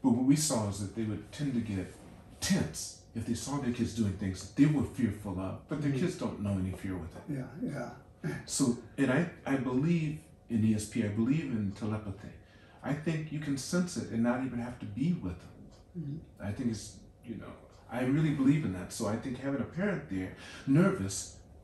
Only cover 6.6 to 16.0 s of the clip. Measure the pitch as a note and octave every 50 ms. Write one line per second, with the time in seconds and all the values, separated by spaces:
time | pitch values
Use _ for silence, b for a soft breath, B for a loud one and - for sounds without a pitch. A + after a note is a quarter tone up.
6.6 | F#2 F#2+ F2+ - - F#2+ F#2 F2 D#2+ D#2+ - - - - D3 C3 B2 - - E3+
7.6 | B3 - C#3+ C3 A#2+ A#2+ - - - - - - - D#3 - - - - - -
8.6 | C#3 A#2+ A#2 - - - - - C#3 C3 B2+ D#3 F3 - - - - C#3 C#3 B2+
9.6 | A#2 C3 B2+ C3 D3 E3+ F3 E3 D#3 D3+ - - - - - - - - A#2 G#2+
10.6 | G#2+ A2 G#2+ G2+ - - - A#2+ G#2+ G#2 G2+ G#2+ A2+ B2+ D3 D#3+ D3+ C3+ A#2+ G#2+
11.6 | G#2 F#2+ - - A2+ G#2+ G#2+ G#2 - G2 F#2+ - - - - - B B B B
12.6 | B B B B - A#2+ D3 D3+ - E3+ D#3 D3+ D3+ - D3 D3+ D3 C#3+ C#3 B2+
13.6 | - - - F3+ F3+ - - A#2+ - - - A2+ A#2 A#2+ B2 C3 C3+ C3 A#2+ A#2+
14.6 | A#2 A#2+ A#2+ - - G#2 G2+ A2+ D3 F3 F3 B2+ G#2+ F#2 E2 - - - - -
15.6 | - - - - - - - F3